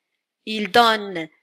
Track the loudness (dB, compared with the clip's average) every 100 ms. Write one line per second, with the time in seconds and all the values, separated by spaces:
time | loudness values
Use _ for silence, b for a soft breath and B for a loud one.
0 | _ _ _ _ -8 -6 0 4 4 2
1 | -4 -10 -12 _